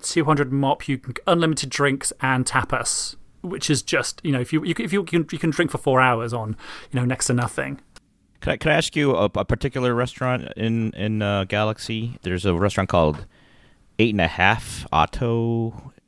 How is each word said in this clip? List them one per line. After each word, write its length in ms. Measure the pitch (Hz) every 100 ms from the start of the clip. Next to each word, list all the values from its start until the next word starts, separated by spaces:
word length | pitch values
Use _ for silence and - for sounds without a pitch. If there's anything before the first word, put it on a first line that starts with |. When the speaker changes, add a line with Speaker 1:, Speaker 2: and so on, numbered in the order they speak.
Speaker 1:
two 240 | - 170 156
hundred 260 | 147 135
mop, 360 | 139 139 147 -
you 100 | 135
can, 160 | - - -
unlimited 420 | 170 170 151 135
drinks 420 | - 143 135 - -
and 220 | 135 131
tapas, 720 | 123 135 113 123 120 - - - - _
which 280 | 180 160 -
is 140 | 143
just, 360 | - 143 120 -
you 80 | 165
know, 80 | 135
if 120 | 123
you, 120 | 156
you, 100 | - 165
if 120 | 233
you 120 | 196
can, 240 | 170 170 151
you 60 | 160
can 140 | 165
drink 180 | 151 165
for 80 | -
four 240 | - 131
hours 320 | 127 117 117
on, 240 | 117 110 107 - - -
you 80 | 127
know, 60 | 123
next 220 | 127 -
to 60 |
nothing. 480 | 123 127 - 135 - _ - _ _ _ -
Speaker 2:
Can 120 | -
I, 40 | -
can 140 | 156
I 40 | 151
ask 200 | 165 156
you 200 | 143 87
a, 100 | 101
a 200 | 98 101
particular 480 | 120 139 131 123
restaurant 600 | 120 123 - 127 127 - -
in, 360 | 110 113 110
in, 280 | - 104 107
uh, 220 | 101 101
Galaxy? 720 | 95 104 107 110 - 113 117 120
There's 220 | 90 90 95
a 80 |
restaurant 360 | 85 101 - 95
called 360 | 90 78 76 - _ _ - - _ _ -
Eight 140 | 113
and 80 | 104
a 60 | 85
Half, 600 | - 92 117 - - -
Otto 1000 | 78 78 - 120 117 117 117 113 110 - -